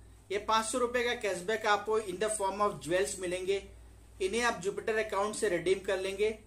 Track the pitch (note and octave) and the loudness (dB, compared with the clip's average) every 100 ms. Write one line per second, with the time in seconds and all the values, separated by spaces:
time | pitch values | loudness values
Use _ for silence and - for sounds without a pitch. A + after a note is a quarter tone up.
0 | - - - G3+ G3+ A3 A3+ C4 A#3+ B3 | -20 -20 -6 -4 2 2 2 0 0 0
1 | A#3+ A#3+ G3+ F3+ F3+ A3 A3 G#3 G#3+ A3 | 0 0 -2 -2 -2 0 2 2 2 -2
2 | G3 - G#3+ G#3+ F#3+ G3 G#3 D#3 C3+ F3+ | -2 -2 -2 0 -2 2 0 0 0 2
3 | G3 F#3 F#3 F3+ F#3 G3 G3 - - - | 2 -2 -4 -2 0 -2 -2 -16 -20 -20
4 | - - F#3+ A3 A#3+ G#3+ F#3 G3 - A3 | -20 -4 -2 2 2 2 -2 -2 -2 0
5 | A3 G3 G#3 G#3+ G#3+ E3+ E3+ F#3+ - F#3 | 0 0 0 0 0 2 2 0 0 -2
6 | F#3+ G3 G#3+ A3 | -2 0 0 0